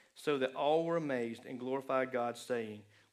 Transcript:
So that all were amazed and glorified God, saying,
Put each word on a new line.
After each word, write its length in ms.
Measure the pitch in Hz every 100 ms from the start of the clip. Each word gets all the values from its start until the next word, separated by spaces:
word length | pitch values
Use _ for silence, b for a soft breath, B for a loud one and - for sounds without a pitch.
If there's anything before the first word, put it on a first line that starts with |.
| b
So 240 | - - 143
that 180 | 127 -
all 300 | 147 160 165
were 100 | 170
amazed 500 | 151 131 117 113 -
and 140 | 131
glorified 540 | 123 135 135 131 127
God, 240 | 123 120 120
saying, 480 | - 120 110 104 104 b b